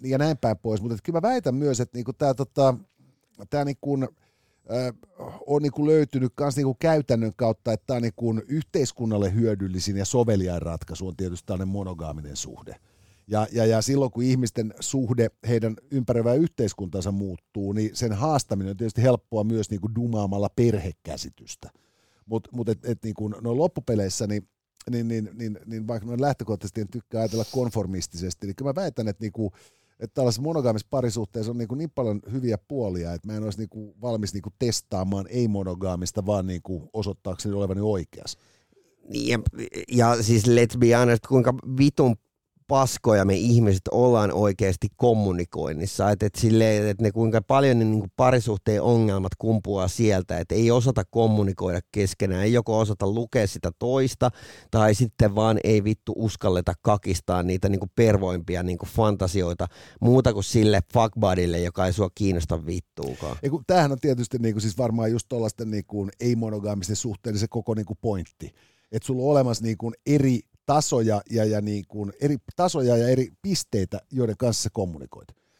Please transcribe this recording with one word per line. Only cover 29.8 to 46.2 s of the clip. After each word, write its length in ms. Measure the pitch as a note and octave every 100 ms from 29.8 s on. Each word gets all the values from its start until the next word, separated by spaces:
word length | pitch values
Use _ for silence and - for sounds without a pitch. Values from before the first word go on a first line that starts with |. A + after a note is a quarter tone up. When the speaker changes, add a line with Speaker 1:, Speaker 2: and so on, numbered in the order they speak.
| _ _
Speaker 1:
että 140 | A2+
tällaisessa 280 | - B2+ A2
monogaamisessa 460 | D3 D#3+ B2 G#2+ -
parisuhteessa 600 | C#3 A#2+ A2+ G#2 A#2 A2
on 60 | A#2+
niinku 180 | A2+ C3
niin 160 | D#3+ -
paljon 240 | A#2 G#2 -
hyviä 260 | C3 B2 G#2 -
puolia, 460 | - G#2+ F2+ E2+
että 140 | E2+ G#2
mä 100 | G#2+
en 60 |
olisi 160 | G#2+ G2
niinku 360 | G#2+ A2 G#2 G2
valmis 320 | A#2+ A2+ G2+
niinku 160 | G2 G2 -
testaamaan 680 | A#2+ - - G2 F#2+ G2 F#2+
ei-monogaamista, 960 | B2 A#2 G2+ F#2 F2+ F#2+ F2+ F2+ - F#2+
vaan 220 | G#2 F#2
niinku 420 | F2+ - F2+ -
osoittaakseni 600 | A2 G2+ F#2+ G2 F2+ G#2+ G2+
olevani 260 | G2 F#2+
oikeas. 560 | G#2+ G2 D2+ - - - _ _ _ _ _ _ -
Speaker 2:
Niin, 200 | A#2 A#2
ja, 100 | A#2 - - A#2 - F2+
ja 320 | B2 A#2 A#2+
siis 200 | G#2+ A#2 A#2
let's 300 | A#2+ A#2+ B2
be 160 | A#2+ A#2
honest, 320 | B2 A#2 -
kuinka 260 | C3 A#2+ B2+ - C3
vitun 380 | C#3+ - C3 A2+ _ _ _ _ -
paskoja 580 | C3+ C3 - B2 G#2 G2
me 100 | G2
ihmiset 460 | A#2 A#2 A2 F#2+ -
ollaan 420 | A#2 B2 A#2 G#2
oikeasti 540 | D#2+ G#2 F#2+ G2 F2+ G2+ -
kommunikoinnissa. 1160 | B2 A2 G2+ F2+ E2+ D#2 D2 D#2 F#2+ - G2+
Et, 120 | G2